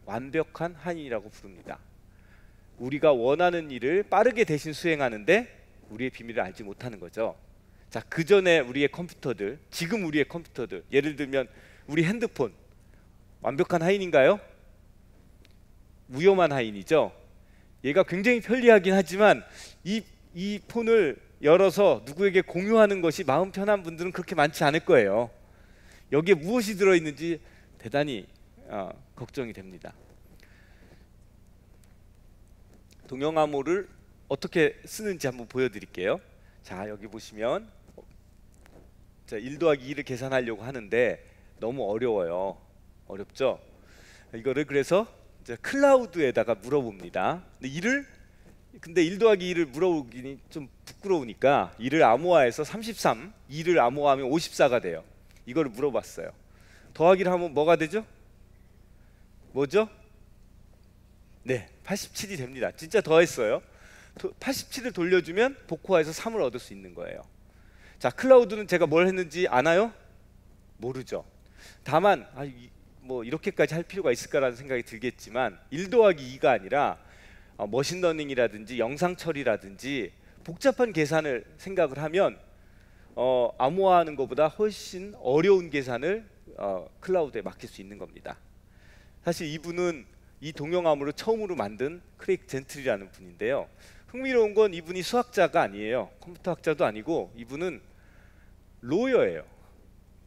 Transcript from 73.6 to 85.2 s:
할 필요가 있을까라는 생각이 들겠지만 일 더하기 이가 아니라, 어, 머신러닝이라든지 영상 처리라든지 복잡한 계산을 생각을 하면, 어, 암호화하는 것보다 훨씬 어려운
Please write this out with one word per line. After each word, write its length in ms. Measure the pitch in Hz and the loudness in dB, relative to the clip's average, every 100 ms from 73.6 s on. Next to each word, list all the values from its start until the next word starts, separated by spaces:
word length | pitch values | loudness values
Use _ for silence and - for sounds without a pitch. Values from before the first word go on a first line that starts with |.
| 151 | 0
할 80 | 160 | 0
필요가 280 | 170 196 156 | -8 -4 -2
있을까라는 460 | 123 - 151 131 120 | -2 -2 0 0 -2
생각이 260 | 139 127 | -6 -6
들겠지만 760 | - 110 123 - - 120 120 87 - | -6 -8 -8 -8 -8 -4 -4 -4 -12
일 200 | 143 190 | -10 0
더하기 420 | 240 208 156 127 | 4 6 4 -4
이가 180 | 131 147 | -2 2
아니라, 460 | 113 95 143 120 85 - - - - - - | 2 0 0 0 -2 -12 -20 -20 -20 -18 -10
어, 100 | 104 | -6
머신러닝이라든지 1120 | 120 143 180 175 156 143 127 113 107 110 123 | -4 -4 -2 -2 -2 -4 0 0 -2 -8 -4
영상 360 | 113 143 175 | -4 -2 -4
처리라든지 1000 | 175 165 143 120 104 98 95 127 139 87 - - - | -4 -8 -4 -2 -2 -4 -14 -8 -6 -8 -12 -20 -20
복잡한 480 | - 170 277 - 240 | -16 -4 0 0 0
계산을 520 | 160 147 160 151 120 - - | 0 0 0 0 -4 -8 -16
생각을 400 | 185 185 151 135 | -6 -2 -2 -2
하면, 400 | 151 180 160 98 - - - - - - - | -4 0 0 -2 -16 -20 -20 -20 -20 -20 -14
어, 360 | 117 127 127 117 - | -4 0 2 0 0
암호화하는 580 | 131 185 190 180 160 139 | -2 2 4 4 4 -2
것보다 320 | 127 127 156 | -4 0 0
훨씬 640 | - 214 196 - 180 202 | 0 -4 -4 -12 -14 -14
어려운 520 | - | -8